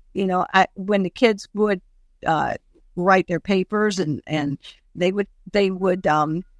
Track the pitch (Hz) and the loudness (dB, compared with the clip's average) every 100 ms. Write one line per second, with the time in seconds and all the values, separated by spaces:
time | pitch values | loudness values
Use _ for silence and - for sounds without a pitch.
0 | - - 196 180 - 190 190 - 190 202 | -12 -4 -2 0 0 2 2 -2 -2 -2
1 | 185 - 233 202 - 202 208 190 - _ | -2 2 2 2 -6 -2 0 -2 -6 _
2 | _ _ - 156 131 - _ _ _ - | _ _ -2 -2 -2 -6 _ _ _ -2
3 | 180 190 - 170 - 196 185 208 214 185 | 2 4 2 -2 0 -2 0 0 0 0
4 | 156 135 - 151 285 139 - - _ - | -2 -4 -4 -4 -4 -6 -10 -20 _ -4
5 | 175 202 196 _ - 208 196 185 190 185 | -2 0 -4 _ -4 0 0 0 -2 0
6 | 180 151 151 160 - | 2 2 2 -2 -6